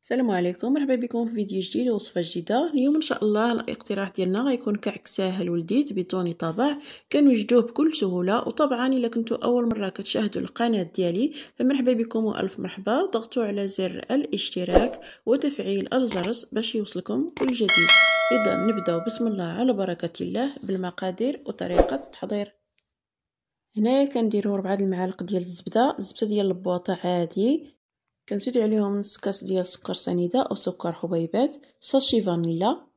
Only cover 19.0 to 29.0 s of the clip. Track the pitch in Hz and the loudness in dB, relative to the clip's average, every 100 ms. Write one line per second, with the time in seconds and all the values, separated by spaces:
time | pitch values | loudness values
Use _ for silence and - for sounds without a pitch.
19 | 170 - 233 202 175 170 254 214 190 170 | -2 -2 -2 -2 -4 0 0 2 -2 -2
20 | 170 - 180 185 269 - 190 190 180 - | -6 -6 -4 -2 -4 -4 -6 -4 -4 -6
21 | 190 180 240 285 - 226 180 175 170 269 | -6 -2 -2 -4 -8 -8 -4 2 2 2
22 | - - 185 208 202 _ _ _ _ _ | -8 -12 -6 -6 -6 _ _ _ _ _
23 | _ _ _ _ _ _ _ 214 214 262 | _ _ _ _ _ _ _ -2 2 4
24 | 277 254 226 208 202 202 185 196 196 180 | 2 2 0 0 0 -2 -2 0 0 0
25 | 185 185 175 196 180 175 - 220 262 - | -4 -6 -4 -4 -4 -8 -2 2 2 0
26 | 196 - 220 208 196 180 185 180 180 180 | -8 -4 -2 0 0 -2 -2 -4 -2 -4
27 | 180 180 170 - 214 311 - _ _ _ | 0 0 0 0 2 0 -2 _ _ _
28 | _ _ - 202 254 247 214 214 202 202 | _ _ -8 -4 0 0 2 2 0 0